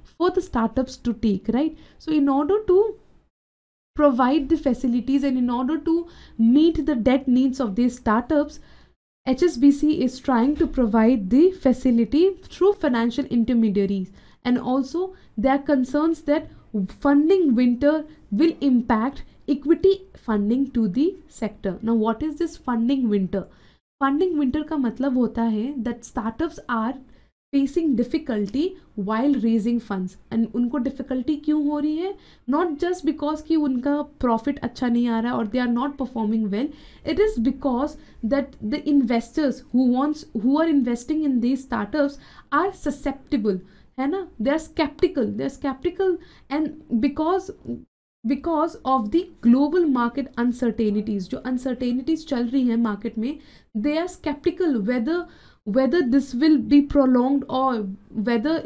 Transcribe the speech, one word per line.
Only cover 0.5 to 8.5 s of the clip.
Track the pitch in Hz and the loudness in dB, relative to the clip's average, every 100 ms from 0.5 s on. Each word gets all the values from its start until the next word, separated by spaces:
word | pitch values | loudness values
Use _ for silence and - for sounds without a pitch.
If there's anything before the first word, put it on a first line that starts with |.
| 240 226 254 262 - | -2 -2 -2 -4 -4
to | 240 | -6
take, | 214 226 190 - | -2 0 0 -2
right? | 233 311 - - - | -2 -2 -6 -18 -14
So | - | -2
in | 311 277 | 2 2
order | 269 294 415 427 | 2 2 0 4
to | 370 440 - _ _ _ _ _ _ _ _ _ | 4 4 -2 _ _ _ _ _ _ _ _ _
provide | - 294 240 254 294 262 | 2 2 4 2 2 2
the | 311 | 0
facilities | 277 240 254 240 233 277 | 0 0 0 -2 0 0
and | 277 262 | 0 0
in | 247 | 0
order | 240 254 311 | -2 -2 -2
to | 320 330 339 - - - | 0 -2 -2 -14 -10 2
meet | 226 277 330 320 294 | 4 6 4 2 0
the | |
debt | 254 214 262 269 | 0 2 2 2
needs | 247 269 262 | 2 2 0
of | 226 190 | -2 0
these | 247 247 | -2 0
startups, | - 269 262 302 294 | 0 0 2 0 0